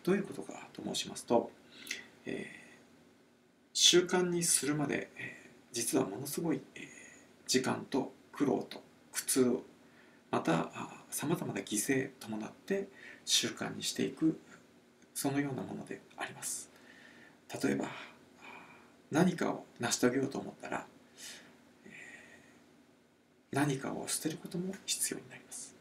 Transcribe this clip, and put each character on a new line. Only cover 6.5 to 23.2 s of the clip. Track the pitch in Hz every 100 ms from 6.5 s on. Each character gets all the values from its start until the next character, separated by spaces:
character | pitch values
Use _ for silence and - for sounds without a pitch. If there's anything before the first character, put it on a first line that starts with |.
い、 | 139 - -
え |
ー、 | - - - - - - -
時 | 127
間 | 123 113 107
と | 135 - - -
苦 | -
労 | 139 104 -
と | - - - -
苦 | -
痛 | - 135 123
を、 | - - - - - - - -
ま | 120
た、 | - 165 -
あ、 | - - - -
様 | - 143 170
々 | 135
な | 101
犠 | -
牲 | 104 - 131 135 -
伴 | 110 107 107
っ |
て | - - 196 196 - - -
習 | - - 113
慣 | - 107 104
に |
し | 107
て | -
い | 117
く、 | - 160 - - - - - - _ -
そ | - 143
の | 139
よ | 143
う | 120
な |
も | 98
の | -
で | - - - -
あ |
り | -
ま | -
す。 | - - - - - - - - - - - -
例 | -
え |
ば、 | - - - - - - - - - - - - - -
何 | 147 180
か | 165 -
を | - - -
成 | 117
し | -
遂 | 123
げ | 135
よ |
う | 131
と | -
思 | 98
っ | -
た | -
ら、 | - - - - - - - - - - -
え | - - - - - - - - - - - _ _ _